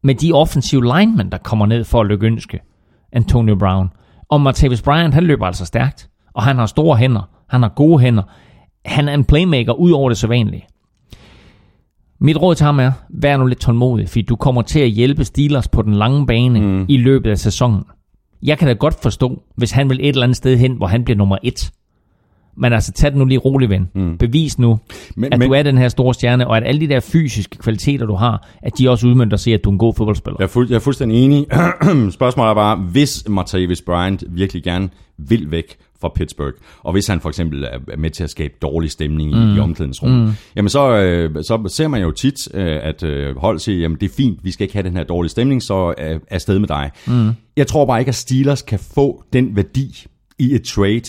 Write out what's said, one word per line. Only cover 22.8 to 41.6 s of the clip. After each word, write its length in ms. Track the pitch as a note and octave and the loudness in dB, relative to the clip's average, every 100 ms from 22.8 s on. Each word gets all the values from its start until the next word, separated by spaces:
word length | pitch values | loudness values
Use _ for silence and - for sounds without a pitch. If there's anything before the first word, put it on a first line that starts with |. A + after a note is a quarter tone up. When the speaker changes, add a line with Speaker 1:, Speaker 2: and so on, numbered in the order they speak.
| - | -2
Speaker 1:
tag 180 | - D3 | 0 2
det 80 | C#3 | 4
nu 60 | |
lige 140 | C3 C3 | 2 2
roligt, 320 | C3 C3+ B2 | 2 0 2
ven. 180 | F#2+ F2+ | 0 -2
Speaker 2:
Mm. 240 | F#2+ F2+ E2+ | -2 -4 -2
Speaker 1:
Bevis 400 | A#2 C#3+ D3+ - | 0 0 -2 0
nu, 200 | A#2+ A2 _ - - - | 2 2 _ -20 -16 -8
Speaker 2:
Men, 160 | A#2+ | -2
Speaker 1:
at 60 | A#2+ | 2
Speaker 2:
men 100 | B2+ | 2
Speaker 1:
du 60 | |
er 80 | C3+ | 2
den 160 | D3 C3 | 4 2
her 100 | B2 | 2
store 260 | - B2+ | 2 0
stjerne, 320 | A#2+ A#2+ B2 B2 | 0 0 0 2
og 80 | A2+ | 0
at 60 | A#2+ | 0
alle 140 | C#3+ | -2
de 80 | D#3 | 0
der 120 | C3+ | -2
fysiske 580 | - E3 D3+ G#2 F#2 - | 0 0 0 -4 -8 -6
kvaliteter, 480 | - A2 - C#3+ A2+ | -6 -2 -2 -2 -2
du 80 | |
har, 340 | F#2+ A#2+ G#2+ - _ | -2 -2 -2 -8 _
at 160 | - - | -10 2
de 120 | B2+ | 2
også 160 | A#2+ B2 | 4 4
udmønter 300 | B2 A2+ G2+ | 4 4 0
sig, 180 | - | 0
at 100 | A2 | 0
du 40 | - | 0
er 40 | |
en 60 | G2 | 2
god 160 | A2+ | 0
fodboldspiller. 420 | A2 G#2+ G#2 - - | 0 -2 -4 -6 -6
Speaker 2:
Jeg 40 | |
er 40 | F#2+ | -2
fuld-, 200 | A#2+ B2 | 0 0
jeg 60 | A#2 | 0
er 40 | |
fuldstændig 440 | C#3+ C3 A#2+ A2+ | 0 -2 0 4
enig. 220 | C3+ C#3+ D3 - F3 F3 | 4 4 2 0 0 0
<clears throat> 320 | D#3 D#3+ G#2 | 2 2 0
Spørgsmålet 380 | - B2+ B2+ A2+ | 0 -2 2 2
er 40 | |
bare, 220 | G#2+ G#2 G2+ | 2 2 0
hvis 480 | F2+ F#2 D3 - G#2+ | -2 0 0 -2 -4
Martavis 540 | G2 F2 F#2+ F2+ F2+ | -4 -2 -4 -2 -4
Bryant 420 | - F2 F#2 F#2+ - | -2 -2 -2 -4 -8
virkelig 340 | F2 F#2+ F2+ | -4 -4 -4
gerne 260 | F2+ F2 F#2+ _ - - | -6 -4 -6 _ -20 -20
vil 320 | C#2+ A#2+ D2+ | -2 -2 0
væk 260 | E2 - - _ _ | -6 -8 -16 _ _
fra 80 | E2 | -8
Pittsburgh, 380 | - D#2+ - C#2+ - _ - | -6 -8 -6 -10 -10 _ -14
og 100 | - | -4
hvis 140 | F#2 G2 | -2 0
han 140 | F2+ | -4
for 80 | E2+ | -4
eksempel 360 | D#2 E2 C#2 | -6 -6 -6
er, 140 | C2+ B1+ C2+ | -8 -10 -12
er 40 | D2 | -6
med 140 | D#2+ | -6
til 140 | - | -6
at 60 | E2 | -10
skabe 240 | - D2 _ | -8 -10 _
dårlig 280 | D2 D#2 E2 | -6 -4 -4
stemning 400 | - D2+ D#2 D2+ | -6 -4 -4 0
i, 20 | |
Speaker 1:
Mm. 220 | G#2+ A2 G2+ | 2 2 2
Speaker 2:
i 20 | |
omklædningsrummet, 680 | G2+ E2+ D2 C2+ B2 B2+ A2 | 0 -2 -8 -4 0 2 2
Speaker 1:
Mm. 60 | G#2+ - - | -2 -8 -2
Speaker 2:
jamen 120 | G2+ | 0
så, 280 | C#3+ C#3 A2 | 2 2 2
øh, 480 | F#2+ F2 E2 D#2 | 2 0 -2 -6
så 200 | D#2 A2+ | -4 -4